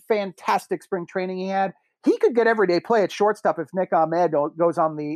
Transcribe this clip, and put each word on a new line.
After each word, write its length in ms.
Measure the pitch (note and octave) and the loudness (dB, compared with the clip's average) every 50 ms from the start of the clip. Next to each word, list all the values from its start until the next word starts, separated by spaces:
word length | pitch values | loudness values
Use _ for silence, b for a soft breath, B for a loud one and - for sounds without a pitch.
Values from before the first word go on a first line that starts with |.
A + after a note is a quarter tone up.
| _ | _
fantastic 760 | _ A3+ G#3 G3+ F#3+ E3+ - - - G#3 F#3 - _ F#3+ D#3+ - | _ -2 -2 -2 -6 -10 -8 -4 -2 -2 -2 -2 _ -8 -8 -6
spring 220 | _ G3+ F3+ E3+ | _ -8 -8 -8
training 300 | - - F#3+ F#3 F#3 F#3 | -8 -6 -6 -6 -6 -6
he 100 | F#3 F#3 | -6 -6
had. 260 | F#3+ F#3+ G3 G3 F#3 - _ _ _ _ _ - | -4 -2 -2 -4 -4 -6 _ _ _ _ _ 0
He 120 | C#4+ A4+ | 0 0
could 160 | A#4 - G#4 B3 | 2 2 2 2
get 140 | A#3 A3+ | 4 4
everyday 320 | A3+ A3+ A3 G3+ F3+ F3 E3+ | 4 4 4 2 2 2 0
play 240 | - - A#3 A3 F#3+ | 0 2 2 2 2
at 80 | D#3+ | 0
shortstop 480 | - - G#3 G#3 G#3+ - - G3 D#3 E3+ | 0 0 0 0 0 0 -2 -4 -2 -2
if 80 | D#3 - - | -6 -6 -4
Nick 200 | F#3+ F3+ - G3 | -4 -2 0 2
Ahmed 380 | E3+ D#3+ D#3+ E3 E3+ F3+ E3 | 0 2 2 2 0 0 2
don't, 260 | D#3 D3 C#3+ D#3+ D#3 | 2 0 -2 -2 -2
goes 200 | D#3+ E3+ E3+ D#3 | 0 0 0 2
on 180 | F3 D#3+ D#3 D#3 | 0 -2 -2 -2
the 200 | D3+ D3+ D3 D3+ | -6 -8 -8 -8